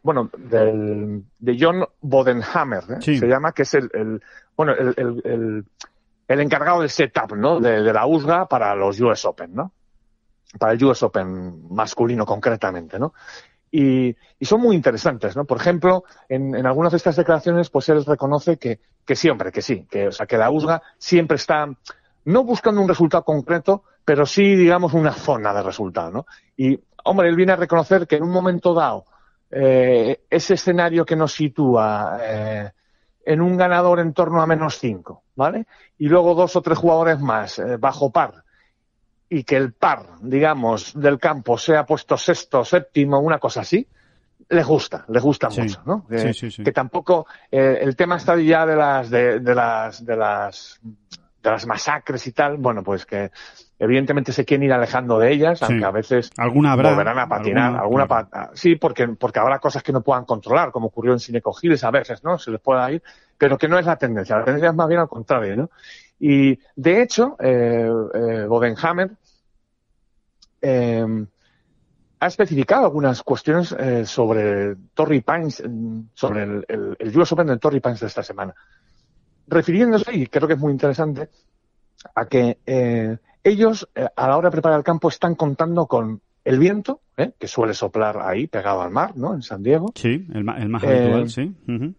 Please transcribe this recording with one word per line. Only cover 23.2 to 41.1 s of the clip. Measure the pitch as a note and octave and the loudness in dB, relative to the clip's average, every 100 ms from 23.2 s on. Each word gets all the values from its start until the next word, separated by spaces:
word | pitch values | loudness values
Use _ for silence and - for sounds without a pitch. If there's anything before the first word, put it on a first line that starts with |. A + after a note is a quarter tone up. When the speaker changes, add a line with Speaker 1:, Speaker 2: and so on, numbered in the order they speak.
Speaker 1:
concreto, | - D3+ - E3+ - G3 _ _ | 0 -4 -2 -2 0 -2 _ _
pero | - C#3+ C#3+ | 0 2 2
sí, | - G3+ F#3+ | 4 4 6
digamos, | F3 F3+ F3 D#3+ | 6 4 2 2
una | D3+ | 0
zona | - - B2+ G#2 | 0 -2 -2 0
de | G2+ | -2
resultado, | F#2+ F#2 G2 F2 E2+ | -4 -6 -6 -4 -6
¿no? | G#2+ - - _ - | -8 -12 -20 _ -4
Y, | C3 C3+ _ - | -2 -2 _ -6
hombre, | - G3 E3+ | -2 2 2
él | E3+ | 4
viene | F#3 | 2
a | F3+ | 2
reconocer | F3+ E3+ D3+ F#3+ E3+ | 2 0 4 2 2
que | D3+ | 0
en | |
un | E3+ | 0
momento | F3+ F#3 F3 F3+ | 0 0 0 0
dado, | E3+ C#3+ G2 _ _ _ _ _ | 2 0 -2 _ _ _ _ _
eh, | C3+ C3+ B2+ B2+ A#2+ A2+ C#3 _ | 0 4 4 4 4 2 -2 _
ese | D#3 - F#3 | -2 2 0
escenario | - F3 E3+ E3+ D#3+ | 2 2 2 0 0
que | D#3+ | 0
nos | D#3 | 0
sitúa, | - D3+ C#3+ C3+ A#2+ G#2+ G#2+ G2 G2+ | 0 -4 0 2 4 2 -2 -4 -6
eh, | A2+ G#2+ G#2+ G#2+ G2+ _ _ _ _ _ | -6 -6 -6 -6 -10 _ _ _ _ _
en | - D#3 | -2 0
un | F3+ F3+ | 2 2
ganador | F3+ F3 F3+ F3 | 2 4 4 2
en | E3 | 0
torno | D3 E3+ E3+ | 0 0 2
a | D#3+ | 2
menos | D#3 D#3 - | 0 -2 -4
cinco, | B2+ F#2+ - - _ - | -6 -6 -12 -20 _ -2
¿vale? | C#3+ A3 A3+ _ _ _ | -2 -2 -10 _ _ _
Y | D3 | 4
luego | F3+ F3 | 4 6
dos | E3+ F3 F3+ | 4 2 0
o | |
tres | D#3+ D#3+ | 0 2
jugadores | E3+ E3 E3 D3+ | 4 4 2 0
más, | C#3 A2 G2 - | 0 -2 -4 -8
eh, | G2 A#2+ | -6 -2
bajo | C3 - C#3 | -2 0 0
par, | E3+ C#3+ - _ _ _ _ _ _ _ _ _ | 0 -2 -6 _ _ _ _ _ _ _ _ _
y | D#3+ | -6
que | B2 C3+ | 0 0
el | C3 | 0
par, | - F3+ C#3 - - | -2 -2 -2 -8 -16
digamos, | A#2 C3+ D#3 D3 A#2 A2 - D3 | -4 0 2 2 -2 -2 -6 0
del | C#3+ | 0